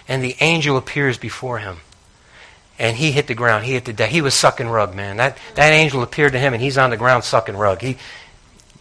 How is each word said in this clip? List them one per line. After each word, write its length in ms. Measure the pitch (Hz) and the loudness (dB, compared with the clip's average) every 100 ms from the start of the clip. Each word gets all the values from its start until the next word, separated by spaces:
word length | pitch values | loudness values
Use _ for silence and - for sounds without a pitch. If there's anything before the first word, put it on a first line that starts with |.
| - | -6
and 160 | 131 | -4
the 120 | 127 - | -4 0
angel 360 | 156 165 147 131 | 0 2 0 -2
appears 440 | - 147 139 117 | -2 -2 -2 -2
before 400 | 110 - 127 117 | -8 -10 -8 -8
him. 220 | 101 85 - _ _ _ _ - - _ _ - | -10 -14 -20 _ _ _ _ -20 -20 _ _ -4
And 180 | 113 117 | -4 0
he 140 | 156 | 0
hit 160 | 139 143 | 0 -2
the 80 | 113 | -2
ground. 300 | 120 107 123 | 2 0 0
He 80 | |
hit 120 | 127 120 | -4 -6
the 80 | |
deck. 160 | 107 107 | -2 0
He 140 | 165 | 0
was 100 | 139 | 0
sucking 340 | - 143 - 117 | 2 2 2 -2
rug, 280 | 113 98 98 | 0 0 -4
man. 220 | 101 104 | -8 -2
That, 200 | 135 - - | -2 -2 -10
that 160 | - 151 | 2 6
angel 320 | 156 156 135 | 6 4 0
appeared 300 | 120 - 143 | -4 0 2
to 80 | 127 | 2
him, 160 | 139 113 | 0 0
and 80 | |
he's 160 | 135 135 | -2 2
on 100 | 131 | 2
the 80 | 110 | 2
ground 260 | 123 123 | 2 2
sucking 320 | - 120 - 98 | 2 0 0 0
rug. 260 | 104 95 | 0 0
He, 160 | 127 127 - - - - _ - _ _ | -4 -8 -12 -20 -20 -20 _ -20 _ _